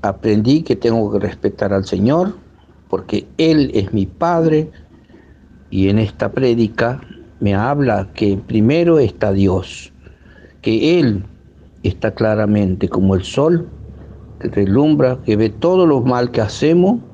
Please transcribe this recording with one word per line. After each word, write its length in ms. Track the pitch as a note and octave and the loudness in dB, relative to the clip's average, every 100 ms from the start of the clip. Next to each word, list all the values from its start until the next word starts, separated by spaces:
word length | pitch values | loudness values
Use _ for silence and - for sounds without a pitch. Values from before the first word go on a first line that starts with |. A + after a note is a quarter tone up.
Aprendí 600 | G#2 G2 A2+ G#2 A2 D3 | -4 -4 0 2 2 2
que 120 | D#3+ | 2
tengo 380 | - A#2+ A2+ G#2 | 0 0 0 0
que 60 | G#2 | -2
respetar 560 | G2+ - - - G2+ | -4 -4 -6 -2 -2
al 100 | G2 | -2
Señor 500 | F#2+ F#2+ G#2+ D#3 F#3 - - - _ - _ | -2 0 2 2 0 -6 -18 -20 _ -20 _
porque 380 | F2+ - - - - | -6 -4 -8 -8 0
Él 340 | D#3+ D#3 C3+ | 2 4 2
es 180 | A2+ F#2+ | 0 -2
mi 140 | A2 F#2+ | -2 -4
Padre 640 | - E3+ E3+ E3 D#3 D#3 - - - _ - - - - - - | -2 -2 2 2 2 -2 -10 -20 -20 _ -20 -20 -20 -20 -20 -8
y 220 | F#2+ G2 | 0 2
en 80 | G2+ | 2
esta 340 | G#2+ - G#2 | 0 -2 -6
prédica 720 | C3 C3 A#2 A2 A2+ A#2+ C3+ - - - - | 0 0 2 0 0 -4 -4 -12 -20 -20 -4
me 140 | G#2 | -2
habla 560 | G2 A#2 D3 C3+ G#2 G2 | 0 0 0 0 0 -4
que 240 | - G#2+ G2 | -2 -2 -2
primero 600 | - A2 A2 D#3 E3+ D#3+ | -2 0 2 2 4 4
está 340 | A#2 - G#2+ | 2 0 -2
Dios, 600 | G2 G2 F#2 F2 - - - - - - - - - | 2 2 0 -4 -16 -20 -20 -20 -20 -20 -20 -20 -8
que 360 | - A2 D3 F3 | -2 0 2 2
Él 280 | C3+ G2+ G2 - - - - - | 2 -2 -8 -18 -20 -20 -20 -6
está 320 | - - A2 | -6 -4 -6
claramente 720 | - A2 G#2+ G#2 G#2 G2 F#2 F#2 | -2 0 0 2 2 0 -2 -2
como 260 | F#2 F#2+ | 0 2
el 100 | F#2+ | 0
sol 440 | F#2 - D3+ E3+ E3 - - - - - - - | -2 0 2 0 -2 -16 -20 -20 -20 -20 -20 -10
que 80 | - | -6
relumbra, 720 | - G2 A2 D3+ D3 C3 B2+ - | -2 0 2 2 2 2 -2 -2
que 100 | G#2 | 0
ve 140 | A2 | 0
todo 360 | G#2+ E3 F#3 F3 | 0 0 2 2
lo 140 | C#3 | 2
mal 300 | B2 B2 B2 | 0 0 -2
que 100 | B2 | -2
hacemos 600 | G#2 - D3 E3+ F#3 A#3 - | -4 -2 2 4 2 0 -6